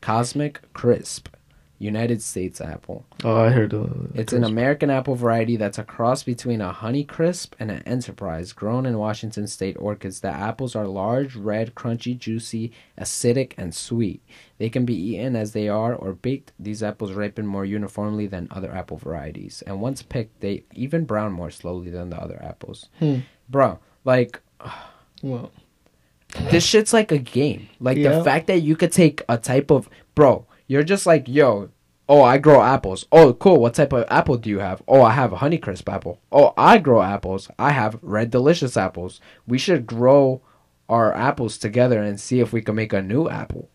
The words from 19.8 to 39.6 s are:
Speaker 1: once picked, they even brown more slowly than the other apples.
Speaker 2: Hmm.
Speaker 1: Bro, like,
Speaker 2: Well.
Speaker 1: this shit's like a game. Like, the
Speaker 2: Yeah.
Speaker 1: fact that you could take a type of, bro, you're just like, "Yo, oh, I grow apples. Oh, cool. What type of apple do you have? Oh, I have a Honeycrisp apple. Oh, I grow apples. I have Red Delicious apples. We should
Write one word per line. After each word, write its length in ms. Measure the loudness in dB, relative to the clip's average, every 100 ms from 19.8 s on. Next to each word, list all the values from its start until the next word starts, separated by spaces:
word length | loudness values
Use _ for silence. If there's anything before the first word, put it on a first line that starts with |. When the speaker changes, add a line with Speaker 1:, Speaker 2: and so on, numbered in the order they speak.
Speaker 1:
once 200 | -8 -8
picked, 360 | -10 -10 -10 _
they 240 | -8 -8 _
even 300 | -12 -6 -4
brown 300 | -4 -4 -4
more 180 | -8 -10
slowly 380 | -12 -10 -10 -10
than 220 | -12 -10
the 60 | -12
other 200 | -12 -14
apples. 460 | -14 -16 -18 -18 -20 _
Speaker 2:
Hmm. 220 | -2 -2 -6 _ _
Speaker 1:
Bro, 300 | 0 0 0 _ _ 0
like, 340 | 2 0 -6 _ _ -20 -18 -20 _ _ -14
Speaker 2:
Well. 300 | -10 -8 -10 _ _ _ _ _ _ _ _ -10 0
Speaker 1:
this 140 | 2 4
shit's 280 | 2 4
like 180 | 2 2
a 60 | 0
game. 500 | -2 -2 -2 -4 -12 _
Like, 140 | -2 2
the 60 |
Speaker 2:
Yeah. 200 | 2 2
Speaker 1:
fact 240 | 2 0 2
that 140 | 0
you 160 | 2 0
could 160 | 2
take 280 | 6 4 4 -4
a 100 | -4
type 320 | 0 -2 4
of, 200 | 2 2 -18 _ 4
bro, 300 | 6 6 -2 _ _
you're 180 | -2
just 220 | 0 0 4
like, 220 | 2 2
"Yo, 420 | 2 4 4 -2 _ _ _ 4
oh, 140 | 8
I 140 | 8 8
grow 240 | 8 8
apples. 440 | 8 4 0 -8 6
Oh, 220 | 10 10
cool. 260 | 8 6 6
What 140 | 4 2
type 160 | 2
of 120 | 2 2
apple 280 | 0 2 -2
do 120 | -2
you 100 | -4
have? 220 | -4 -8 4
Oh, 140 | 8
I 100 | 8
have 220 | 6 0
a 40 | 0
Honeycrisp 540 | -2 -2 -4 -8 -6
apple. 280 | -8 -8 -14 _
Oh, 220 | 6 6 6
I 200 | 6 6
grow 240 | 6 4
apples. 480 | 4 -2 -4 -8 -10 -4
I 120 | -2
have 280 | 0 -2 -6
Red 300 | -6 -4 -2
Delicious 440 | 0 2 2 0 -2
apples. 420 | -4 -6 -12 -14 _ -20 -6
We 120 |
should 280 | -4